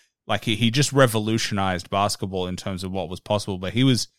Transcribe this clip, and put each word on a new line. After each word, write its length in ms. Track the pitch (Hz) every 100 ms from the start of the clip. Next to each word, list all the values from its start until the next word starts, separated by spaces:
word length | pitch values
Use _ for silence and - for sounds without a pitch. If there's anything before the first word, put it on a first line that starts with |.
| _ _ -
Like, 180 | 104 120
he, 100 | 101
he 140 | 117
just 240 | 123 139
revolutionized 960 | 135 127 110 107 113 - 101 95 87 -
basketball 560 | 98 101 - 98 95 90
in 100 | 92
terms 280 | 101 92
of 80 | 95
what 180 | 95 85
was 100 | 90
possible. 380 | - 104 104 92
But 160 | 92
he 100 | 107
was 260 | 135 120 -